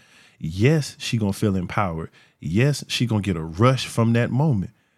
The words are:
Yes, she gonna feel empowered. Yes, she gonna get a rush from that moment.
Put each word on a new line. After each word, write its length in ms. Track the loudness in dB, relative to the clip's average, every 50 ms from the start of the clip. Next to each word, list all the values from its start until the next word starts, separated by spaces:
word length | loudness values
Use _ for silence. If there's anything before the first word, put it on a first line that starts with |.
| _ _ _ -20 -20 _ _ -10
Yes, 560 | -10 -8 -2 2 2 4 4 2 0 -4 -10 -12
she 180 | -8 -4 -2
gonna 160 | 0 0 -2 -2
feel 220 | 0 0 0 0
empowered. 540 | 0 -2 -2 -2 -2 -2 -2 -4 -8 -8 -10 _ -20 _ _ _ -10
Yes, 440 | -6 -2 2 2 2 2 0 -2 -6
she 180 | -6 -4 -2 -2
gonna 160 | 0 0 -2
get 140 | 0 -2 -2
a 60 | -4 -4
rush 420 | -6 0 2 4 4 4 2 -4
from 260 | -4 0 0 2 4 4
that 180 | 2 2 0
moment. 400 | 0 2 2 2 2 0 -2 -6 _ _ _ _ _